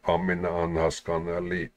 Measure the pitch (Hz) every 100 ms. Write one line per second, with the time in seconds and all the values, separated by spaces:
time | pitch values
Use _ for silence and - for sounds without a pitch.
0 | - 85 92 87 87 87 85 82 82 -
1 | - 82 85 87 87 90 82